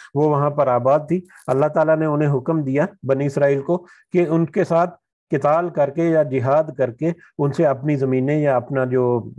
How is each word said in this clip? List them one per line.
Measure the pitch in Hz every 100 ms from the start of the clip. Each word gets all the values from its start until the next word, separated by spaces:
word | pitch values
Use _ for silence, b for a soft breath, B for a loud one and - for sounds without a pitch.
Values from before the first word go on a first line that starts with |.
| B 139
वो | 151
वहां | 143 147
पर | 143 131
आबाद | 123 127 151 143
थी। | 180 180 B -
अल्लाह | 135 151
ताला | 160 156 156
ने | 156
उन्हें | 147 151
हुक्म | 135 143 160
दिया | 135 139 202 - 127
बनी | 135 147
इसराइल | 151 143 139
को | 139 175 B B _
कि | 175 165
उनके | 165 165 208
साथ | 170 165 175 - _ _ _
किताल | 147 143 160 175
करके | 151 139 151 170
या | 160
जिहाद | 143 131 127 147 156 135
करके | 123 117 160 170 b -
उनसे | 143 151
अपनी | 156 123 147 143
ज़मीनें | 131 131 131 151
या | 147 123
अपना | 123 135 127
जो | 127 123 123 107